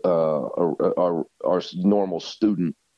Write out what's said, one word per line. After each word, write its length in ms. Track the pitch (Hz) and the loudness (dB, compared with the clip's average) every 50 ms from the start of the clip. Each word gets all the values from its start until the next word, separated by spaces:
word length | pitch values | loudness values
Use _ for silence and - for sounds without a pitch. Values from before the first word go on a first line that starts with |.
| - | 0
uh, 40 | 90 | 0
our, 880 | 87 82 80 78 78 73 - - - - 87 82 - - - 92 - - | 2 2 2 2 0 0 -2 -4 -2 0 0 0 0 0 0 0 0 2
our, 280 | 90 87 85 80 - - _ _ - | 0 0 0 -2 -4 -6 _ _ -2
our 180 | 71 90 90 - - - | 0 0 0 -2 -4 -8
normal 440 | 87 90 101 104 101 98 92 85 82 | -2 2 2 2 2 2 0 -4 -8
student 560 | - - - - 110 107 101 85 87 80 71 _ _ _ _ | -8 -10 -6 0 0 0 2 2 -2 -2 -4 _ _ _ _